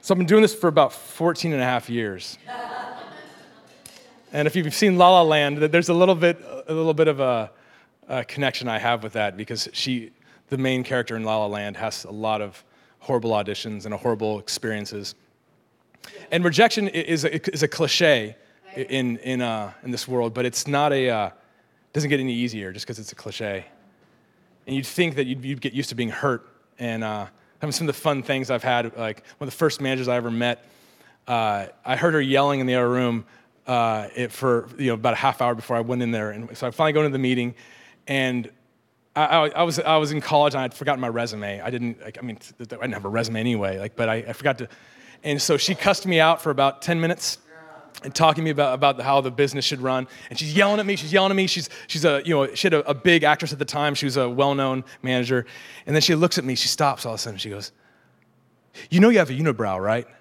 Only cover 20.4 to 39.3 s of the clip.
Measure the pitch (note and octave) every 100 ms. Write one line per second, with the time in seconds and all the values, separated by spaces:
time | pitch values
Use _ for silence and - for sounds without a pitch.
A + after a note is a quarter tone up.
20.4 | B2 - - C#3+ D3 C#3 B2+ A2+ G2 -
21.4 | _ _ _ _ _ - C#3+ C#3+ C3 A#2+
22.4 | A#2+ A2 G2 F#2+ - A2+ G#2+ - A2 G2+
23.4 | G#2+ G2 - _ _ _ _ _ _ _
24.4 | _ _ - C3+ C3 - E3+ C#3 C3 C3
25.4 | C3 C3+ C3+ A#2 C3+ A#2+ A#2 A2 C#3+ A#2
26.4 | - _ _ _ A#2+ A2+ A2 G#2+ G2 _
27.4 | _ _ D3+ - E3 C#3+ D#3+ C#3 B2 C3+
28.4 | C3 B2 C3 A#2+ A#2 A#2 A2+ G#2 - -
29.4 | C#3 - D#3+ - C3+ C3 B2+ B2 A#2 A2+
30.4 | A#2+ A#2+ - _ _ _ _ _ - A#2+
31.4 | A2 G2+ G2 - - C3 E3+ D#3 C3+ C3+
32.4 | C#3+ C#3 B2+ B2+ B2 B2 B2 A#2 G2+ -
33.4 | _ _ - B2 A#2 G#2+ G2+ - A#2+ -
34.4 | C3+ A#2+ - - C3+ A2+ A#2+ A2 C3+ B2
35.4 | A#2+ A2+ - A#2 A#2 B2 A#2+ A2+ G#2+ G#2
36.4 | A#2 A2+ B2+ A#2 D#3 D3+ D3+ C3+ B2+ B2
37.4 | A#2+ B2 - - - _ - C#3 C3 B2
38.4 | A2 _ _ _ _ _ _ - D3+